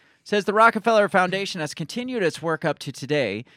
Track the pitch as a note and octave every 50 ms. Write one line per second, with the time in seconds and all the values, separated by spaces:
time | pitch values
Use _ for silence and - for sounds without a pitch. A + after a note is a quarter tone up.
0 | _ _ _ _ _ - G#3 G#3 F#3+ - G3 G#3+ A3+ A#3 - A3 - A#3 A3+ G#3+
1 | G#3 F3+ - F#3+ F#3 F3+ F#3+ G3 G3 F#3 - F3+ D#3 C#3+ - - D#3+ - - A#3
2 | B3 B3+ B3+ A3+ F#3 D#3 - - D#3 E3 D#3+ - - D#3+ C#3+ - - C#3+ - -
3 | - B2+ D3 D3 B2+ G2+ G2 G#2+ B2 - _